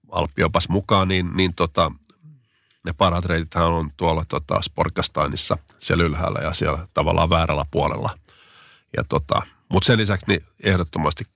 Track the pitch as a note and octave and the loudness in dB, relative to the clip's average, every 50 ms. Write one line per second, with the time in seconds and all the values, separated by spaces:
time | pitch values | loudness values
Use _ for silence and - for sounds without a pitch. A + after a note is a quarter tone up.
0 | _ _ F#2+ F2 D#2+ D2+ - - - E2 - - - - F#2 G2+ G2 - A2 G2 | _ _ -4 -4 -4 -2 0 0 0 2 2 0 0 0 -2 -2 0 2 2 2
1 | F#2+ F#2 F#2+ F#2 F2+ E2+ - F2+ F#2+ F2+ E2 - F2 D#2+ - - E2+ D#2+ - - | 2 2 0 -2 -2 -2 0 0 0 0 0 -2 -2 -2 2 0 0 0 -2 -10
2 | _ _ - _ _ D#3 - _ _ _ _ _ _ _ _ _ _ - - - | _ _ -20 _ _ -20 -20 _ _ _ _ _ _ _ _ _ _ -8 0 2
3 | G2 F2+ E2+ F2+ F2 F2 E2+ E2 E2+ D#2 - E2+ E2+ E2 E2+ E2 D#2+ D2+ - - | 2 2 2 0 0 0 -2 -2 -2 -2 0 2 2 2 2 0 -2 -4 -4 -2
4 | F2+ E2 D#2+ D#2+ D#2+ - - - C#2+ - - - - - _ - D2+ D#2 - - | 0 0 2 0 -2 -2 -4 -6 -4 -2 -2 -2 -2 -4 _ -2 -2 -2 -2 -4
5 | - - _ D2+ D2 C#2 - - - - - D2+ _ _ - _ - - E2 D#2+ | -6 -4 _ -2 -2 -2 -2 -6 -4 -4 -4 -4 _ _ -20 _ -2 0 2 2
6 | E2+ D#2+ D2 D#2 F2+ F#2 G2 - D2 D#2+ E2+ - - D#2 D2 D#2 E2+ - _ D#2 | 2 2 0 -2 -2 -2 -2 -4 -4 -4 -4 -2 -2 -2 -2 -4 -8 -4 _ 0
7 | D2+ D#2+ E2+ E2 E2 E2 F2 E2 E2 D#2 D2+ D2 C#2+ C#2+ - - C#2+ - - - | 0 2 2 2 2 4 2 2 2 2 0 -2 -2 -2 -2 -2 0 0 -2 -4
8 | - - - - _ _ _ _ _ _ _ - - - - _ _ _ - - | -4 -6 -8 -10 _ _ _ _ _ _ _ -20 -20 -20 -20 _ _ _ -6 -6
9 | - - - - - - - G#2 G2+ - _ _ _ _ - F#2+ - - A#2+ A2 | -4 -2 -2 -2 0 0 -2 -2 -2 -6 _ _ _ _ 2 2 4 4 4 4
10 | G#2+ G2 G2+ F#2 - - G2+ D#2+ - _ _ _ - G#2 F#2+ F2+ E2+ D#2+ - E2 | 4 0 0 -2 0 0 -2 -2 -2 _ _ _ 0 2 2 2 0 -2 -4 -2
11 | D2+ D2 D2+ - - _ _ | -2 0 -2 -2 -10 _ _